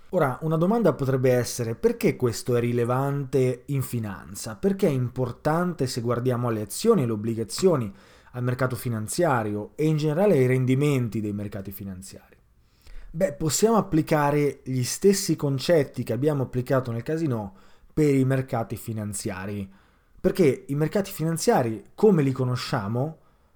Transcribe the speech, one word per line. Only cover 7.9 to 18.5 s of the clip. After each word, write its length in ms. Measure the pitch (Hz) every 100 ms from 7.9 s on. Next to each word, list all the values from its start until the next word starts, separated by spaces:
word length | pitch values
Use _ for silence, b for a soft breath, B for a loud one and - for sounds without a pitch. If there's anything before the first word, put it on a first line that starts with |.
| B B B B
al 120 | 123
mercato 340 | 123 127 131 117
finanziario 920 | 123 113 107 - 165 123 107 104 107 -
e 100 | 156
in 120 | 156
generale 380 | 156 151 208 151
ai 100 | 127
rendimenti 720 | 131 127 139 147 135 117 110
dei 140 | 104
mercati 400 | 101 101 101 98
finanziari? 600 | 98 98 92 95 - - _ _ _ b b b b b 156
Beh, 160 | 143
possiamo 460 | 139 160 - 214 220
applicare 800 | 196 160 143 156 143 147 143 - -
gli 180 | 131
stessi 540 | 123 - 196 196 - 156
concetti 680 | 143 135 - 170 131 -
che 80 | 117
abbiamo 320 | 113 147 143
applicato 480 | 120 123 123 135 123
nel 100 | 117
casino 540 | 117 160 160 117 98 b b b b
per 200 | - 151
i 120 | 135 131
mercati 500 | 135 131